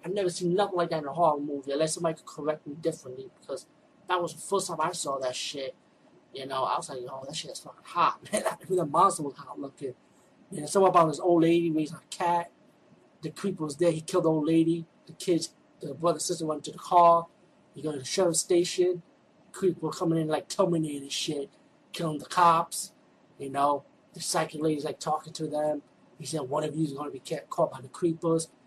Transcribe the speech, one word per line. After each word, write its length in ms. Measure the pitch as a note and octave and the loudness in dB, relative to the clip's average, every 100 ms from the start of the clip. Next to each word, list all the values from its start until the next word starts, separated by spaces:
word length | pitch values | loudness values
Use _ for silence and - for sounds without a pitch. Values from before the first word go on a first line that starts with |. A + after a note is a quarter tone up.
I 40 | F3 | -6
never 220 | G3+ F#3 | -2 -2
seen 240 | E3+ F3 F3+ | -2 -2 2
nothing 220 | G3+ F3+ | 0 0
like 120 | E3+ | -2
that 140 | D#3+ | -2
in 40 | C#3+ | -6
a 60 | |
horror 260 | C#3+ F3 D3 | 2 2 4
movie, 340 | D3 C#3+ C3+ | -2 -6 -4
unless 200 | C#3 D#3+ | -2 -2
somebody 220 | D#3+ E3+ D#3 | 0 -4 -4
could 100 | - | -12
correct 400 | - D3 D3+ - | -8 -4 -4 -6
me 100 | D3 | -6
differently, 480 | E3 D#3 B2+ B2+ C3 _ | -4 -4 -12 -14 -14 _
because 280 | - - - _ _ _ _ | -10 -10 -10 _ _ _ _
that 120 | F#3 | -2
was 140 | E3+ | -2
the 80 | - | -8
first 260 | - G3 F#3 | -2 -2 -2
time 120 | D#3+ | -2
I 140 | D#3+ | -4
saw 260 | F3 D3+ C3+ | -2 -6 -4
that 160 | B2+ B2 | -4 -6
shit. 400 | - C#3 C3+ - _ _ _ _ _ | -8 -8 -10 -12 _ _ _ _ _
You 140 | C3+ C3+ | -14 -8
know, 160 | C3+ | -4
I 140 | B2+ D3 | -2 -2
was 120 | E3 | -4
like, 100 | C3+ B2+ | -10 -10
"Oh, 160 | C3 C3+ | -12 -10
that 80 | D#3+ | -10
shit 160 | D3+ | -10
is 80 | - | -14
fucking 240 | - - | -16 -20
hot, 360 | - F3 D#3 - | -8 0 2 0
<laughs> 100 | - | -4
man." 100 | G#3+ G#3+ | -4 -2
I 80 | - - | -6 -2
mean, 100 | F3+ | 0
the 80 | D#3 | 2
monster 360 | D3+ F#3+ - | 4 4 4
was 140 | D3 C3 | -6 -8
hot 240 | - - | -16 -12
looking. 340 | C#3 - C#3 B2+ _ _ _ _ _ | -14 -10 -12 -12 _ _ _ _ _
You 120 | - | -10
know, 40 | D3 | -2
something 240 | G3+ F#3+ | 4 6
about 200 | F3+ D#3+ | 6 4
this 100 | D3 | 4
old 240 | F#3 F3 | 4 6
lady 260 | E3 E3+ E3+ | 6 4 2
raising 280 | D#3 D3+ E3 | 0 -2 -6
a 180 | _ - | _ -4
cat. 360 | F3 F3 E3+ _ _ _ _ - _ _ | 0 0 -2 _ _ _ _ -20 _ _
The 80 | D#3+ | -12
creeper 360 | - G3+ F3+ D#3 | -6 -6 -4 -6
was 100 | C#3+ | 0
there. 160 | F3 | 2
He 100 | D#3+ | 2
killed 220 | - F#3 | 0 0
the 60 | E3 | 2
old 180 | D#3 D3+ | 2 4
lady. 400 | E3 D#3+ E3+ E3 _ - | 4 4 0 -4 _ -20
The 80 | |
kids, 400 | - - E3+ - _ _ _ | -12 0 0 0 _ _ _
the 120 | D#3 | -12
brother 220 | C3+ E3+ E3 | -2 0 0
and 60 | |
sister 260 | - E3+ D#3+ | -2 -4 -4
went 160 | D3+ | -4
to 80 | - | -8
the 80 | D3+ | -14
car. 480 | - F3+ E3+ E3+ E3 _ _ _ _ - | 4 8 10 8 4 _ _ _ _ -10
He 80 | |
go 80 | D#3 | -6
to 80 | C#3+ | -6
the 60 | B2+ | -6
sheriff 320 | - F3+ D#3+ | 2 2 2
station. 680 | - F3 F3 - F3+ F3 - _ _ _ _ | 2 2 2 2 0 0 -8 _ _ _ _
Creeper 380 | - F#3+ E3 D#3+ | -2 -2 0 -6
coming 300 | - E3+ E3 | -4 0 2
in 100 | D#3 | 2
like 180 | D3+ - | -2 -4
Terminator 560 | - F#3 E3+ D#3 C#3+ | 0 2 2 0 -4
and 80 | C#3 | -8
shit, 400 | - - D3 C#3 _ _ _ _ | -6 -4 -4 -6 _ _ _ _
killing 260 | - E3 D3+ | -6 -4 -4
the 80 | - | -4
cops. 680 | - E3+ E3 E3+ - - _ _ _ _ _ | 4 6 6 2 -6 -10 _ _ _ _ _
You 120 | C#3 | -8
know, 340 | C3+ C#3+ C#3+ - _ _ | 2 2 2 -4 _ _
the 80 | - | -12
psychic 400 | - E3+ D#3+ D#3 | -4 -2 -2 -2
lady's, 240 | D#3+ D3+ C#3+ | 0 0 -4
like, 140 | - | -6
talking 340 | - D#3 - | -4 -4 -6
to 120 | - D#3 | -8 -4
them. 360 | D3 D3+ D3 - _ _ _ | -2 0 -2 -6 _ _ _
He 80 | C3+ | -8
said, 160 | D#3 | -6
"One 220 | B2+ G3 | -2 -2
of 120 | D#3 D3 | -2 -2
you 100 | D#3 | -2
is 80 | |
gonna 180 | C#3 D3 | -2 -8
be 80 | C3+ | -10
ca-, 260 | - D#3 - | -8 -8 -6
caught 220 | - D#3+ | 0 0
by 100 | C3 | -2
the 80 | B2+ | -14
creepers." 580 | - F3 E3 E3+ E3 D#3+ _ | -2 -2 0 0 0 0 _